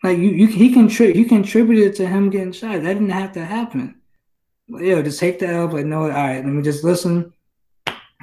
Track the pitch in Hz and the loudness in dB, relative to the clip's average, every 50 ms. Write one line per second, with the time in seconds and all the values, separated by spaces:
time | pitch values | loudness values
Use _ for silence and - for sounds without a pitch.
0 | - 185 180 175 175 202 185 160 208 220 220 180 220 254 254 254 220 214 - - | -2 -2 0 2 2 0 4 4 4 4 4 4 4 6 6 6 6 4 4 4
1 | 233 208 170 180 233 - 247 208 190 - - 220 240 226 233 214 208 196 202 - | 2 4 4 4 4 4 4 2 2 2 2 2 4 4 4 4 4 2 2 -2
2 | 190 180 185 196 202 196 190 196 190 185 180 - - 226 214 170 147 170 196 202 | -4 -2 0 0 0 0 0 -2 -6 -6 -10 -10 -10 -8 -6 -6 -4 -4 -2 -2
3 | 214 196 180 190 196 190 196 175 165 170 208 226 240 233 - 262 247 - - _ | -2 -2 -2 -4 -6 -8 -10 -12 -10 -8 -8 -8 -8 -6 -8 -8 -8 -8 -14 _
4 | _ _ _ _ _ _ _ _ _ _ _ _ _ _ 233 - 165 185 185 160 | _ _ _ _ _ _ _ _ _ _ _ _ _ _ -14 -6 -2 0 0 0
5 | 147 151 143 - 180 175 180 175 190 175 170 170 170 165 165 147 143 156 156 156 | 0 -4 -4 -2 -2 -4 -2 -4 -4 -4 -4 -4 -4 -4 -4 -4 -6 -4 -4 -4
6 | 156 156 139 143 143 135 131 131 131 139 139 147 143 147 147 143 151 170 180 175 | -4 -4 -2 -2 -4 -4 -4 -4 -6 -4 -4 -2 -2 -2 -4 -2 -2 -2 -2 0
7 | - 180 170 175 170 170 _ _ _ _ _ _ _ _ _ _ _ - - - | 0 -2 -2 -2 -2 -6 _ _ _ _ _ _ _ _ _ _ _ -12 -12 -12
8 | - _ _ _ | -20 _ _ _